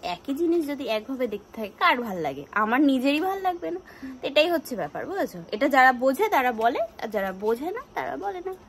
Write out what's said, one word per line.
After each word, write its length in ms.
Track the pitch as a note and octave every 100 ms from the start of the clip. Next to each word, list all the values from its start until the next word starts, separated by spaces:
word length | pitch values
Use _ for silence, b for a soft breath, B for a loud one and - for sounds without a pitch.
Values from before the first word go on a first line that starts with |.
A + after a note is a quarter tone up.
| E3+ F3
একই 180 | - C#4
জিনিস 200 | E4+ E4+ C#4+
যদি 120 | C#4 C4 A3
একভাবে 280 | G#3+ C4+ B3
দেখতে 180 | G3+ - -
থাকে, 140 | G#3+ -
কার 140 | F#4 C4+ A#3
ভাল 100 | F#3 D3+
লাগে? 160 | C3+ C#3+ G3+
আমার 160 | G#3 A#3+ D4
নিজেরই 300 | C4 C4 D4 F#4
ভাল 120 | G4 F#4+
লাগবে 200 | F4 E4 F4
না? 60 | - B C4+ C4
তো 40 | -
এটাই 200 | C#4+ D#4+
হচ্ছে 200 | E4 - G#3+
ব্যাপার, 200 | D3+ D#3+ -
বুঝেছো? 300 | F#4+ D#4 F3+ E3+ G#3
এটা 120 | C#4 C4+
যারা 160 | B3+ B3
বোঝে 220 | C4 C4+ G#4+ E4
তারা 160 | B3 A3+
বলে, 180 | A3+ D4+ E5 -
আর 80 | A#3 G#3
যারা 160 | G3 F#3+
বোঝে 260 | G#3+ A#3 D#4 A4
না 40 | - -
তারা 180 | C4 - G4
বলে 160 | F#4 F4+
না। 60 | F#4